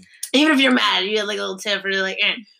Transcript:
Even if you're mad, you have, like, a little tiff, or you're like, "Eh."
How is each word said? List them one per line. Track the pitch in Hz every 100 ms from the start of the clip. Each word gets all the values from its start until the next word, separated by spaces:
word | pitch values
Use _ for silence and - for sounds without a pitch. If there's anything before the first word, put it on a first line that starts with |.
| 185 _ -
Even | 254 302
if | 277
you're | 269
mad, | 247 214 185
you | 185 214
have, | 202
like, | 208
a |
little | 202 190
tiff, | 214 196
or | 190
you're | 196
like, | 190 190
"Eh." | 202 185 214 _